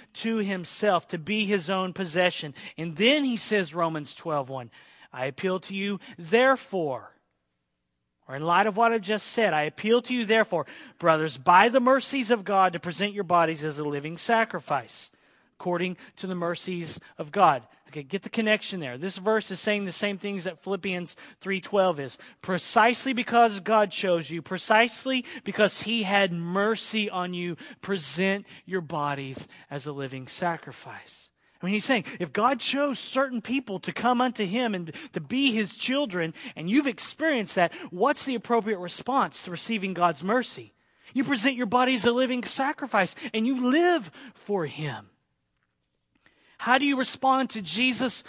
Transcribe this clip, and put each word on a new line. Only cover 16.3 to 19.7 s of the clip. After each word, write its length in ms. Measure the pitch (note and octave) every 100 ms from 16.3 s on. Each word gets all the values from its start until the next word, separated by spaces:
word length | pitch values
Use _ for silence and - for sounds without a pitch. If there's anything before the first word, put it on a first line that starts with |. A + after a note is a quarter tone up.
| F3+
mercies 640 | E3+ E3+ - F3 D#3+ - - -
of 140 | D3+
God." 340 | G3 F3 C3+ A#2 _ _
Okay, 140 | D3+
get 200 | C3+ G3
the 40 | -
connection 520 | - G#3+ G#3+ - F#3+
there. 180 | C#3 B2
This 200 | F#3 F#3+
verse 340 | F#3+ A3 -
is 80 | F3+
saying 240 | -